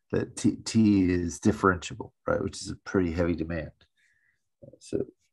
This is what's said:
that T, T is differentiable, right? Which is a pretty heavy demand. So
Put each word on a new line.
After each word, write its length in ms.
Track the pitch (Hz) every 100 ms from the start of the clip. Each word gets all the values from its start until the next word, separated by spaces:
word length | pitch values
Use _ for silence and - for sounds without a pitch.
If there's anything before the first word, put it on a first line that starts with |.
| _
that 240 | 92 - -
T, 220 | 104 -
T 480 | - 113 110 101 90
is 280 | 90 87 -
differentiable, 720 | 110 98 98 87 - - - _ -
right? 140 | 78
Which 200 | 78 -
is 80 | -
a 60 | - -
pretty 260 | 98 90
heavy 240 | 82 87 82
demand. 360 | 80 85 76 _ _ _ _ _ _ _ _ _ - -
So 240 | - - - _ _